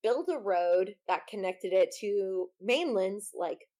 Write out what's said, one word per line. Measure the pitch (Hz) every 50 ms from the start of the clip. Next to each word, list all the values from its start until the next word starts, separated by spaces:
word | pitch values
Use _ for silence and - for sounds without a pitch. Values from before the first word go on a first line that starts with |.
| -
build | 220 247 277 339 -
a | 339 277
road | 208 196 185 175 175 175 175 180 190 208 202 _ _
that | - 185 - - -
connected | - 208 190 185 185 185 - 180 180
it | 190 180 180 - -
to | - 202 202 202 196 190 190 185 180 180 _ _
mainlands | 180 208 240 294 349 320 233 196 185 190 196 208 202 - - -
like | 175 170 - - - _ _